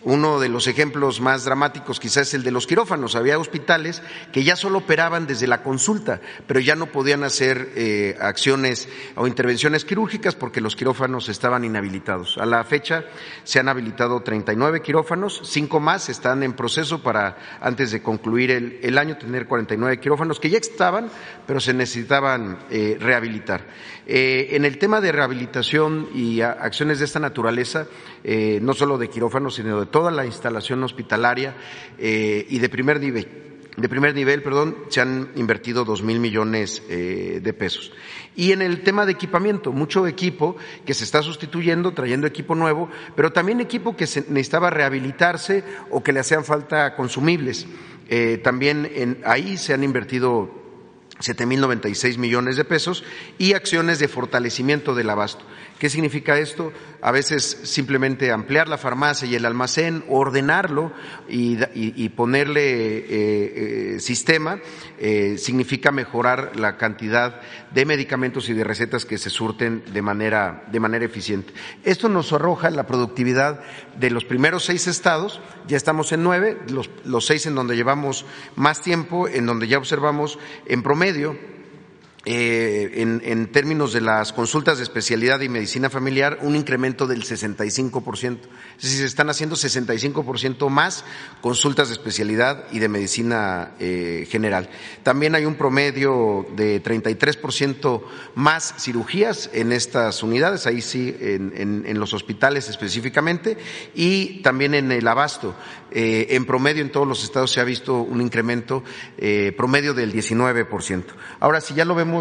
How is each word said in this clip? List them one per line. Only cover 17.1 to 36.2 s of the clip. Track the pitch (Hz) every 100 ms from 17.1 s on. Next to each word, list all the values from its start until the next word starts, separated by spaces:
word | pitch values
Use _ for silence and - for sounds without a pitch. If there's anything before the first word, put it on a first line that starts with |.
| 107 101 92 - -
antes | - 120 127
de | 107
concluir | - 110 110 117 127
el, | 127 120 -
el | 123 131
año, | 151 151
tener | 113 127 117
cuarenta | 127 107
y | 107
nueve | 123 123
quirófanos | 139 147 165 147
que | -
ya | 214
estaban, | - - 180 190 233 - - -
pero | - 135
se | 123
necesitaban, | 127 120 120 117 139 139 127 107 90 -
eh, | 110 107 107
rehabilitar. | 117 123 113 107 - 92 - - - - -
Eh, | 127 131 131 135
en | 147
el | 143 131
tema | 202 220
de | 190
rehabilitación | 147 135 127 123 131 117 147 156 156 156
y | 127 117 113
a-, | 117
acciones | - - - 151 143
de |
esta | 143 151
naturaleza, | 147 - 113 120 - 160 156 - - -
eh, | - 110 107 104
no | 117
solo | 135 143 135
de | 117
quirófanos, | 120 117 131 139 117
sino | 110 104
de | 98
toda | 151 170
la | 156 127
instalación | 113 123 113 - 127
hospitalaria, | 127 - 110 107 120 123 135 131 - - - -
eh, | 113 110 107 104 101
y | 127
de | 120
primer | 131 135 151
nivel, | 139 117 95 - - - - -
de | 117
primer | 135 143
nivel, | 143 135 143
perdón, | 143 139 156 147 -
se | -
han | 127 131 131
invertido | 135 117 107 120 120
dos | 113 104
mil | 110 117